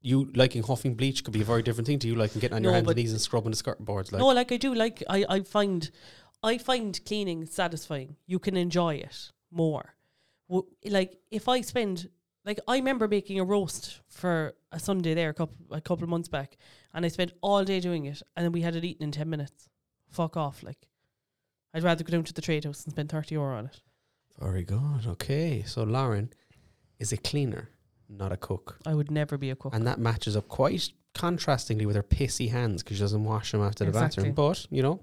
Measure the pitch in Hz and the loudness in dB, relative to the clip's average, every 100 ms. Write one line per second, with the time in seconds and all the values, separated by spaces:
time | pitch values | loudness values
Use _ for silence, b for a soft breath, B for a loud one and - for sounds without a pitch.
0 | 127 135 135 123 131 120 107 123 135 117 | 2 4 4 4 4 4 0 0 0 0
1 | 135 131 - 107 107 117 117 113 117 143 | 0 0 -2 0 2 2 2 0 0 0
2 | 117 113 107 110 120 - - 180 - 117 | 2 2 2 2 -2 2 4 6 4 2
3 | 117 110 - 120 110 107 - - 107 101 | 2 0 0 0 0 -2 -4 -6 -4 -4
4 | 95 101 269 247 247 247 269 240 226 226 | -2 4 6 6 4 0 0 2 0 -2
5 | - 196 202 190 190 214 202 180 151 - | -2 0 2 0 0 2 2 0 -4 -10
6 | B B B B 220 240 247 254 208 175 | B B B B -2 0 0 -2 -2 -6
7 | - 214 196 165 160 - 175 165 - 147 | -6 -4 -2 -4 -6 -2 -2 -4 -6 -8
8 | 135 151 - 180 208 185 175 175 170 147 | -8 -14 -4 -4 0 0 2 2 0 -2
9 | - - - _ _ 170 160 151 - - | -8 -14 -16 _ _ 0 0 0 -6 -18
10 | _ _ _ _ - 185 185 _ 208 196 | _ _ _ _ -4 -2 -2 _ -2 0
11 | 185 - _ 220 - 254 - 247 208 180 | 0 -4 _ -4 2 2 2 -2 -2 -4
12 | 180 _ _ _ 202 208 - 262 262 254 | -8 _ _ _ -8 -6 0 0 2 2
13 | 214 202 196 190 185 208 175 - - - | 2 0 0 -2 2 2 0 -4 -12 -16
14 | _ - 185 165 156 - _ 160 180 190 | _ -4 0 0 0 -6 _ -6 -2 0
15 | 165 160 165 151 160 - - 156 - 175 | 2 2 0 -2 -4 -6 -12 -8 -4 -2
16 | 170 170 170 143 139 _ B B B 160 | -2 -2 -2 -6 -6 _ B B B -4
17 | 170 170 175 - 202 202 190 190 180 170 | -2 0 -4 -2 2 2 2 0 0 -2
18 | 143 143 - - 170 170 170 165 175 - | -4 -10 -10 -2 0 0 -2 -2 -4 -4
19 | 151 143 156 156 143 - _ _ _ _ | -6 -4 -4 -4 -6 -12 _ _ _ _
20 | _ - 160 170 147 - - 143 _ _ | _ -4 -4 -2 -4 -6 -14 -16 _ _
21 | _ _ _ _ _ _ _ 160 170 165 | _ _ _ _ _ _ _ 0 2 2
22 | 165 170 156 - 165 156 151 143 - 151 | 2 0 -2 -4 -2 -2 -2 -8 -8 -6
23 | 151 156 151 156 139 120 127 - _ _ | -4 -4 -4 -2 -2 -4 -8 -12 _ _
24 | _ _ _ - - 92 90 104 147 139 | _ _ _ -8 -2 -2 0 0 0 0
25 | 110 87 - 139 165 123 - - 107 127 | -2 -4 -2 0 0 -2 -4 -2 0 2
26 | 131 104 113 - b b b b b - | 2 0 -2 -8 b b b b b -8
27 | 107 104 - 147 135 101 113 _ _ _ | -6 -4 -2 -2 0 -2 -8 _ _ _
28 | - 101 98 92 - 95 - - 156 151 | -18 -8 -6 -4 -4 -6 -8 -10 -2 0
29 | 147 151 147 139 135 131 135 110 113 - | 0 0 -2 -4 -4 -6 -4 0 0 2
30 | 117 110 113 104 - - 139 180 - - | 0 0 0 0 0 2 2 2 -4 -8
31 | _ - 175 175 - 127 - 107 107 101 | _ -4 -2 0 2 0 0 0 2 0
32 | - - 135 - 120 120 117 90 - 101 | 2 2 2 0 0 0 0 -2 -4 -2
33 | 101 104 107 110 - 107 101 107 104 107 | 0 2 0 -2 0 2 2 2 2 4
34 | 156 - 101 139 147 185 - 135 131 190 | 2 2 0 4 2 2 -2 2 2 0